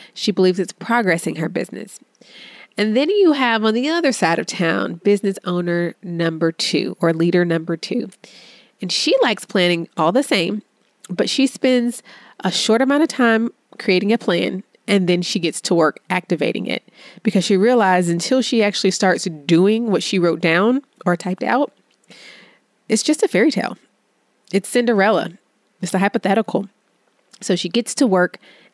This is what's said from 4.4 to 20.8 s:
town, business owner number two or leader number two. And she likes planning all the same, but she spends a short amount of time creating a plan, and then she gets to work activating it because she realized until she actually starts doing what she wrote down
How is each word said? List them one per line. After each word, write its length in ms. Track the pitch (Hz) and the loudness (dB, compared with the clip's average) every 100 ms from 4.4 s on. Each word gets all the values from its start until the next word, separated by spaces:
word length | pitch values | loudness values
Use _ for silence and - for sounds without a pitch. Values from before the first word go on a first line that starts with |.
| 165 | -2
town, 540 | - 165 190 - 170 | -4 -2 -2 -4 -2
business 320 | 208 202 202 196 | 0 0 0 -4
owner 500 | - 175 175 170 170 - | -4 -4 -2 -2 -2 -6
number 500 | 180 170 165 160 165 | -10 -4 -4 0 -2
two 440 | - - 156 - - | -2 -2 -2 -2 -2
or 120 | 165 | -2
leader 320 | 160 170 175 | 2 2 2
number 320 | 175 165 165 165 | 2 -2 -4 -8
two. 320 | - 233 214 - - - - - _ _ | -6 -6 -6 -12 -20 -20 -20 -20 _ _
And 100 | 180 | -6
she 260 | - - 539 | -4 0 2
likes 220 | 285 208 | 2 0
planning 440 | - 202 175 170 165 - | -2 0 2 0 -4 -2
all 160 | 160 | 0
the 100 | 220 | 2
same, 400 | 285 214 170 208 - _ _ _ - | 0 0 -2 -4 -10 _ _ _ -10
but 220 | 180 202 | -4 -2
she 160 | - 262 | 0 0
spends 560 | - 262 247 240 - - - - - | 0 0 2 0 -6 -12 -20 -20 -6
a 120 | 190 | -4
short 300 | - - 220 | -2 0 2
amount 200 | 262 285 | 2 2
of 60 | 320 | 0
time 440 | - 240 226 233 - _ - | 0 2 2 -2 -8 _ -8
creating 340 | - 185 190 | 0 0 2
a 60 | 233 | 0
plan, 440 | - 170 185 185 - _ - | 0 -2 -2 -6 -10 _ -2
and 220 | 202 180 | 0 2
then 140 | 180 | 0
she 160 | 175 196 | 0 -2
gets 200 | 165 - | -4 -4
to 120 | - | -2
work 260 | 170 156 - - | 2 2 0 -6
activating 580 | 180 - 170 - - 185 | -6 -2 -2 -2 -4 -6
it 220 | - - - - - | -8 -10 -20 -20 -8
because 200 | - 190 | -2 0
she 120 | 175 196 | 2 2
realized 540 | 214 247 190 180 175 | 4 4 4 2 2
until 320 | 170 - 262 | -2 0 0
she 200 | 240 233 | 0 0
actually 280 | 208 - 190 | 0 0 0
starts 340 | - 190 - 190 156 143 | 2 2 0 -2 -6 2
doing 440 | 170 196 220 233 | 4 4 2 0
what 120 | 180 | -2
she 160 | - 196 | 0 0
wrote 200 | 170 165 | 0 0
down 420 | 170 165 214 262 | 0 2 2 0